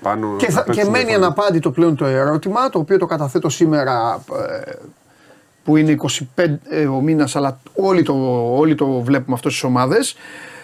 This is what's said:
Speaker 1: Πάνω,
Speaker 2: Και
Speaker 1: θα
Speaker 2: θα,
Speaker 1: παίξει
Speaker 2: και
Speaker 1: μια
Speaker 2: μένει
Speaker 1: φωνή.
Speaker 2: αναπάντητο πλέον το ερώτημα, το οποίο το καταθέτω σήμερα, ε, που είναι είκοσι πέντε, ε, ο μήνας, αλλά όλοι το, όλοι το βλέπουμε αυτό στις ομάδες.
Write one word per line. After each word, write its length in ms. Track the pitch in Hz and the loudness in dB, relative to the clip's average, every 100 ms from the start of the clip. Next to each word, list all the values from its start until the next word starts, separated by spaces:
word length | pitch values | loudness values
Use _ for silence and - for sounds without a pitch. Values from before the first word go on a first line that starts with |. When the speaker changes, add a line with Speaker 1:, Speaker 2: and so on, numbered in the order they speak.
Speaker 1:
Πάνω, 320 | 98 110 107 101 | -4 -2 -4 -2
Speaker 2:
Και 100 | 233 | 0
Speaker 1:
θα 60 | |
Speaker 2:
θα, 100 | 156 | 0
Speaker 1:
παίξει 160 | - 214 | 0 0
Speaker 2:
και 80 | 208 | 2
Speaker 1:
μια 100 | 233 | 0
Speaker 2:
μένει 140 | 240 | 0
Speaker 1:
φωνή. 120 | 214 | 2
Speaker 2:
αναπάντητο 460 | 180 156 208 165 156 | 2 2 0 0 -2
πλέον 260 | 139 165 143 | 2 2 2
το 80 | |
ερώτημα, 640 | 139 131 139 151 190 220 262 | 0 0 0 0 -2 -2 -2
το 100 | 185 | -4
οποίο 200 | 151 196 | 0 0
το 80 | 170 | 2
καταθέτω 420 | 160 143 165 156 | -2 -2 -2 -2
σήμερα, 760 | - 165 151 131 123 113 - - - - - - | 0 2 2 0 0 0 -4 -6 -6 -6 -8 -10
ε, 60 | - - - _ _ _ - _ _ | -14 -18 -20 _ _ _ -20 _ _
που 120 | - 156 | 2 4
είναι 140 | 156 | 4
είκοσι 380 | 151 139 - 131 | 2 0 -6 -6
πέντε, 240 | - 175 147 - | 0 0 0 -4
ε, 180 | 156 147 | -2 0
ο 140 | 135 | 0
μήνας, 360 | 147 156 139 160 | 2 2 0 0
αλλά 240 | 139 127 - | -4 -6 -10
όλοι 280 | - 190 185 | -2 2 2
το, 120 | 147 139 131 123 117 127 | 2 0 0 0 0 2
όλοι 180 | 160 | 2
το 120 | 151 139 131 | 2 0 0
βλέπουμε 340 | 120 139 127 | 0 0 0
αυτό 160 | 123 147 | -4 -2
στις 120 | 131 | -4
ομάδες. 540 | 131 123 127 208 269 - - - - - | 0 2 2 2 0 -8 -18 -20 -20 -20